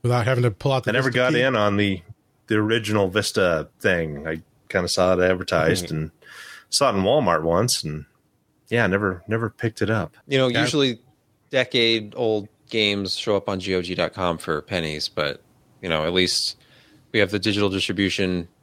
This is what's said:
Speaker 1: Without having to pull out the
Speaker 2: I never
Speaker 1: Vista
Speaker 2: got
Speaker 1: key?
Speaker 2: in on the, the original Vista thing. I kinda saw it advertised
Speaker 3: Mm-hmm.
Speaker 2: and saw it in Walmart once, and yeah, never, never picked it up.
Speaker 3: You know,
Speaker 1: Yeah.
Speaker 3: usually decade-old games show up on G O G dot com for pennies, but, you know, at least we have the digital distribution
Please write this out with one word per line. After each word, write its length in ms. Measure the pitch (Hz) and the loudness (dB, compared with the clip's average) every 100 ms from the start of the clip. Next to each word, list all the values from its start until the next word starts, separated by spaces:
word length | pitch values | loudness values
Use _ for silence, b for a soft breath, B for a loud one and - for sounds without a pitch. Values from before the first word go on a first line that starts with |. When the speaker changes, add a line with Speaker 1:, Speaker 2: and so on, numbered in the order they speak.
Speaker 1:
Without 240 | 120 123 123 | 0 0 2
having 160 | 127 | 2
to 80 | 120 | 0
pull 220 | 104 139 | 0 -2
out 140 | 131 120 | 0 0
the 40 | |
Speaker 2:
I 40 | |
never 160 | 113 131 | 0 0
Speaker 1:
Vista 60 | 120 | 2
Speaker 2:
got 180 | 127 | 2
Speaker 1:
key? 80 | 123 | 2
Speaker 2:
in 140 | 131 120 | 2 4
on 220 | 104 101 | 2 4
the, 240 | 101 92 - - _ _ _ | 2 0 -8 -20 _ _ _
the 80 | 107 | 0
original 520 | 107 113 104 107 98 | 2 0 0 0 2
Vista 600 | 101 98 - 92 80 78 _ | 0 0 2 2 2 -4 _
thing. 480 | 107 90 82 73 78 | 0 0 -2 -6 -8
I 140 | 80 - _ _ | -8 -10 _ _
kinda 220 | 98 87 | -2 0
saw 240 | - 90 | 2 2
it 60 | 90 | 4
advertised 640 | 90 92 90 85 80 90 87 | 4 2 0 2 2 0 -2
Speaker 3:
Mm-hmm. 100 | 78 | -6
Speaker 2:
and 160 | 80 _ B B B B B | -6 _ B B B B B
saw 180 | - 139 | 0 2
it 80 | 98 | 2
in 60 | |
Walmart 400 | 95 147 110 82 | 2 2 2 2
once, 400 | 82 85 123 - | 2 2 2 -2
and 220 | 78 76 71 _ _ _ _ _ _ | -4 -10 -12 _ _ _ _ _ _
yeah, 160 | 117 107 | 0 2
never, 360 | 98 104 90 - | 2 0 -4 -4
never 220 | 113 113 | -4 -4
picked 320 | - 117 - | -4 -6 -4
it 80 | 101 | -2
up. 260 | 110 82 _ - | -2 -4 _ -4
Speaker 3:
You 100 | 135 | 0
know, 100 | 131 | 0
Speaker 1:
Yeah. 140 | 120 | 0
Speaker 3:
usually 380 | 123 147 135 113 _ _ _ _ _ | 0 2 0 -2 _ _ _ _ _
decade-old 1000 | 135 123 127 113 113 104 123 117 107 101 _ _ | -2 0 2 2 2 -2 -4 -2 -2 -4 _ _
games 480 | 113 107 101 95 - | 0 0 0 -4 -6
show 180 | - 101 | 0 0
up 140 | - | 0
on 100 | 95 | -6
G 140 | 92 | -2
O 80 | 92 | -2
G 140 | 87 87 | -2 -4
dot 180 | 82 | -4
com 240 | - 90 82 | -2 -2 -2
for 240 | - 78 | -4 -6
pennies, 480 | - 92 80 76 - | -4 -6 -4 -6 -8
but, 320 | - 73 64 _ _ _ _ | -4 -4 -6 _ _ _ _
you 80 | 92 | -4
know, 160 | 78 80 | -2 0
at 80 | |
least 420 | 90 90 - - - b b b b _ | 0 0 0 -4 -8 b b b b _
we 60 | 113 | -2
have 140 | 101 | 0
the 80 | 101 | 0
digital 300 | 98 101 104 | -2 0 0
distribution 760 | 95 - 98 98 - 95 90 85 _ | 0 -4 -2 -2 0 -2 -2 -6 _